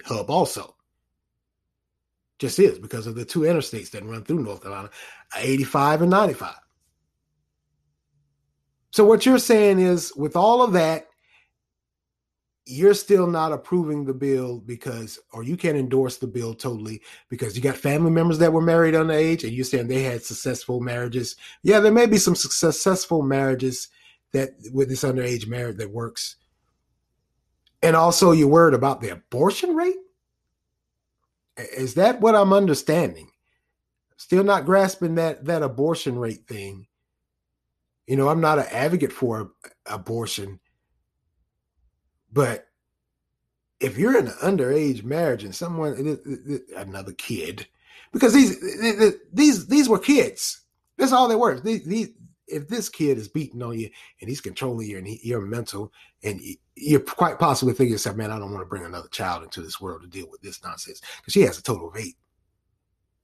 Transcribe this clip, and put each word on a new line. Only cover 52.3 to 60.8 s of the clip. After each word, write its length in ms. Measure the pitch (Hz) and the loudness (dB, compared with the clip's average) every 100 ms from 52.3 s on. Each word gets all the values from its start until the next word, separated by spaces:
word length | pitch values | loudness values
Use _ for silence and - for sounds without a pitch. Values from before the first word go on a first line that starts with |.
| _ - | _ -12
if 220 | 151 143 | -10 -8
this 220 | 233 - | -8 -8
kid 260 | - 147 127 | -4 -2 -2
is 100 | 104 | -4
beating 360 | 160 143 120 | -8 -8 -10
on 160 | 120 113 | -10 -8
you 100 | 107 - - _ | -10 -14 -20 _
and 80 | 104 | -12
he's 140 | 135 | -10
controlling 440 | - - 131 117 107 | -10 -8 -8 -8 -10
you 120 | 98 | -12
and 80 | 95 | -12
he, 120 | 110 | -12
you're 180 | 113 120 | -8 -6
mental 500 | 98 117 110 101 107 _ _ _ | -6 -8 -10 -10 -12 _ _ _
and 180 | 104 98 | -10 -10
y-, 140 | 101 - _ | -14 -20 _
you're 260 | - 147 143 | -12 2 2
quite 380 | - - 175 - | 2 -2 -2 2
possibly 340 | 165 135 127 | 0 2 0
thinking 200 | 120 127 | 2 0
to 0 | |
yourself, 240 | 104 117 104 | 0 -4 -6
"Man, 140 | 107 | -8
I 80 | 110 | -8
don't 140 | 101 | -10
wanna 140 | 101 90 | -12 -12
bring 180 | 98 | -12
another 240 | 85 87 85 | -12 -14 -14
child 360 | - 92 85 | -8 -6 -8
into 180 | 82 - | -10 -16
this 180 | 82 - | -14 -12
world 220 | 95 80 | -12 -14
to 60 | 90 | -16
deal 200 | 92 82 | -18 -18
with 120 | - | -20
this 200 | 98 - | -20 -18
nonsense," 380 | 85 87 | -16 -16